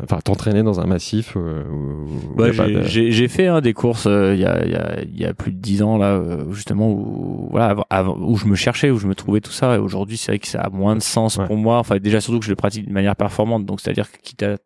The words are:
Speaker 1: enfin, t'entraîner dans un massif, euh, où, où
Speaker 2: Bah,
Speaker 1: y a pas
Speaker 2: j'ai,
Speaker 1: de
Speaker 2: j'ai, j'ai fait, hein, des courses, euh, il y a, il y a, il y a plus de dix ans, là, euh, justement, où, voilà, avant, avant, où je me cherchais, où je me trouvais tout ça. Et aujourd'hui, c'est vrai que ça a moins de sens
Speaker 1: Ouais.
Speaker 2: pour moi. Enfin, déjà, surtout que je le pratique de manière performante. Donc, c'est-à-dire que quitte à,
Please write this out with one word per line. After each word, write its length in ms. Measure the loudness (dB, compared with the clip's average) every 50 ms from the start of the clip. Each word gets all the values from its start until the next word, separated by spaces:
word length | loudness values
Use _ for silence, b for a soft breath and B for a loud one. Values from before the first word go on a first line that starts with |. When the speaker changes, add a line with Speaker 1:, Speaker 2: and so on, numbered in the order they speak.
| -4
Speaker 1:
enfin, 160 | -2 -2 -2 0
t'entraîner 380 | -2 -2 0 0 0 2 2
dans 180 | 2 2 2 0
un 60 | 0
massif, 480 | 0 0 -2 -2 -2 -4 -4 -4 -2 -4
euh, 280 | -4 -4 -4 -4 -6 -6 -6
où, 640 | -6 -6 -6 -6 -6 -6 -8 -8 -8 -8 -8 -6 0
où 20 | 2
Speaker 2:
Bah, 120 | 2 2
Speaker 1:
y 20 |
a 20 | 4
pas 140 | 2 0 2
Speaker 2:
j'ai, 60 | 2
Speaker 1:
de 60 | 0 0
Speaker 2:
j'ai, 280 | 0 2 2 2 4
j'ai 160 | 4 4 2 2
fait, 200 | 2 2 2 4
hein, 120 | 4 4
des 140 | 2 2 0
courses, 320 | 2 0 0 0 2 2
euh, 280 | 2 4 4 4 4 4
il 60 | 4
y 40 | 2
a, 180 | 2 2 2 0
il 80 | 0
y 40 | -2
a, 260 | -2 -2 -4 -6 -6
il 180 | -8 -8 -8 -6
y 60 | -4
a 80 | -4 -4
plus 180 | -4 -6 -6
de 60 | -6 -6
dix 240 | -2 -2 0 2
ans, 160 | 2 2 2 2
là, 140 | 4 4 2
euh, 380 | 2 0 -2 -4 -6 -6 -6
justement, 380 | -8 -8 -6 -4 0 2 2 2
où, 560 | 2 0 -2 -6 -6 -6 -6 -6 -6 -8 -8 -2
voilà, 160 | 0 2 2 2
avant, 160 | 2 0 0 0
avant, 280 | 0 2 2 0 0 -2
où 180 | 0 0 0 2
je 80 | 4
me 100 | 2 2
cherchais, 360 | 4 2 0 0 2 2 2
où 80 | 2 2
je 80 | 0 -2
me 80 | -2
trouvais 260 | -2 -2 0 0 0
tout 100 | 0 -2
ça. 240 | -6 -2 0 2 2
Et 40 | 2
aujourd'hui, 380 | 0 0 -2 -4 -6 -6 -6 -8
c'est 140 | -4 -2 -4
vrai 60 | -4
que 80 | -4 -6
ça 140 | -6 -4
a 80 | -4 -4
moins 260 | -2 0 2 2 2
de 60 | 2
sens 360 | 0 0 0 2 2 2 0 0
Speaker 1:
Ouais. 100 | -2 0
Speaker 2:
pour 100 | 0 0
moi. 220 | 2 4 4 2
Enfin, 180 | 2 2 0 2
déjà, 240 | 2 2 2 2
surtout 180 | 2 0 -2 -2
que 60 | 0
je 60 | -2
le 40 | -2
pratique 320 | 0 0 -2 -2 -2 -8 -4
de 60 | -2
manière 220 | 0 0 0 0
performante. 500 | 0 -2 -4 0 0 0 0 0 -2 -2
Donc, 160 | -4 -8 -6
c'est-à-dire 280 | -4 -4 -2 -2 -4 -6
que 60 | -8 -20
quitte 220 | -20 -18 -8 -4 -4
à, 140 | -4 -4 -4 _